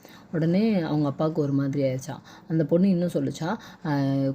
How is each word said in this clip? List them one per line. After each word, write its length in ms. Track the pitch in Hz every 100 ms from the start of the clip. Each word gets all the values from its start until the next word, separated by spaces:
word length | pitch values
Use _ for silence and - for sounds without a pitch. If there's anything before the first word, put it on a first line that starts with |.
| - - -
உடனே 480 | 165 160 185 226 196
அவங்க 280 | 156 151 143
அப்பாவுக்கு 340 | 139 156 165
ஒரு 100 | 143
மாதிரி 300 | 139 139 143
ஆயிடுச்சான். 120 | 135 131 135 123 - - -
அந்த 160 | 160
பொண்ணு 240 | 147 175 196
இன்னும் 220 | 175 175
சொல்லிச்சான், 440 | 160 135 139 160 233 - -
"ஆ, 140 | 160 143 139 139 135